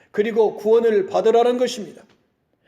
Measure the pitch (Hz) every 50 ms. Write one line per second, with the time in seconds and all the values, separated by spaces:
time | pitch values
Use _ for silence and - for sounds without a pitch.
0 | _ _ - 208 208 226 208 226 220 202 - - - 214 220 233 233 226 220 202
1 | 190 - - 180 185 220 220 233 240 247 247 247 254 240 - 214 196 147 - -
2 | - _ _ _ _ _ _ _ _ _ _ _ _